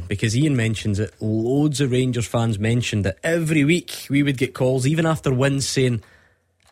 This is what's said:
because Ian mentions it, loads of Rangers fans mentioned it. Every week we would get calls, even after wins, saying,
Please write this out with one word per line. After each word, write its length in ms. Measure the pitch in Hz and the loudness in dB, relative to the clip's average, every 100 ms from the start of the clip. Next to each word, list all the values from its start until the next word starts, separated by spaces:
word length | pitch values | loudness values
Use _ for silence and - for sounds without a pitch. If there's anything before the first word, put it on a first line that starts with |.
| 87 | -4
because 280 | 101 113 117 | -4 0 2
Ian 180 | 151 131 | 2 2
mentions 440 | 113 107 107 98 | 0 -2 -2 -2
it, 140 | 107 - | -4 -4
loads 640 | 110 110 117 139 151 131 | -4 -2 0 2 2 2
of 100 | 139 | 0
Rangers 360 | 127 131 120 110 | 2 0 -2 -2
fans 300 | 120 117 101 | -2 0 0
mentioned 460 | 113 120 113 107 95 | 0 0 0 -2 -2
it. 140 | - | -2
Every 420 | 165 170 156 160 143 | -2 0 0 2 4
week 420 | 175 - - - | 2 -2 -12 -2
we 140 | 139 | 0
would 140 | 143 127 | 2 0
get 160 | 123 | -4
calls, 340 | - 127 131 131 | 0 0 2 2
even 180 | 160 165 | 2 2
after 280 | 156 147 | 0 0
wins, 340 | 127 139 139 127 | 2 2 0 -2
saying, 360 | - 127 117 - - _ _ _ _ _ | 0 0 0 -6 -20 _ _ _ _ _